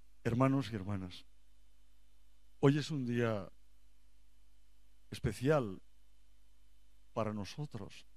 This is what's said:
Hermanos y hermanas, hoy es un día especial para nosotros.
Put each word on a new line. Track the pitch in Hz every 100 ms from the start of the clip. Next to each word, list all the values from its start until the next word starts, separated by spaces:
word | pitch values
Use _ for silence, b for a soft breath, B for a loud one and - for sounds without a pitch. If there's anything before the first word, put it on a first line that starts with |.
| - -
Hermanos | 117 117 135 135 107
y |
hermanas, | 110 92 101 90 - - - - - - - - - - - - - - -
hoy | 143 147
es | 135
un | 151 120
día | 120 113 104 85 - - - - - - - - - - - - - - - -
especial | - 123 101 131 151 107 92 - - - - - - - - - - - - -
para | 120 107
nosotros. | 107 95 - 147 110 92 - -